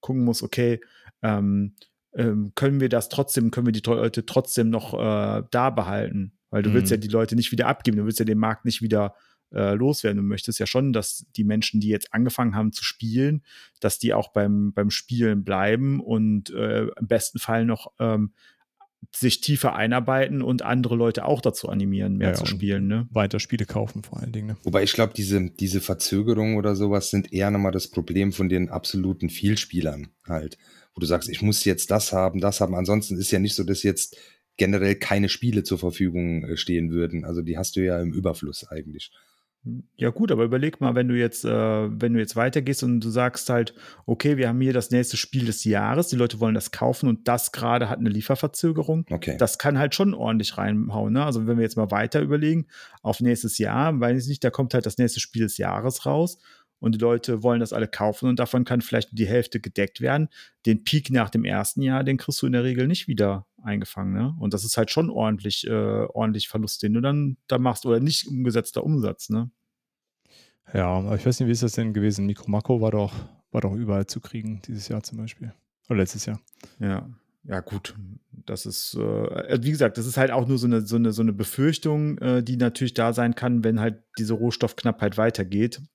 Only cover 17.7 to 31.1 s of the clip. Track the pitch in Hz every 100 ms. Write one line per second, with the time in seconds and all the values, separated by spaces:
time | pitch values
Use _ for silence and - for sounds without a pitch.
17.7 | 113 - _ 117 110 104 _ _ _ _
18.7 | _ - _ - - 123 - - 143 135
19.7 | - 110 123 120 131 135 139 123 123 -
20.7 | 127 123 117 117 110 117 143 127 - -
21.7 | 101 98 98 98 98 98 92 - 98 98
22.7 | 98 98 107 120 113 101 104 - 120 104
23.7 | 107 107 107 107 - 123 110 107 107 -
24.7 | 98 98 - 110 - 98 101 90 - 98
25.7 | 95 - 90 - 98 107 110 110 110 104
26.7 | 98 101 101 - 101 95 92 98 104 98
27.7 | 92 - - 80 85 98 92 95 90 87
28.7 | 101 - 98 95 92 87 - 101 107 -
29.7 | 87 80 71 71 _ - 82 78 - _
30.7 | - _ - 85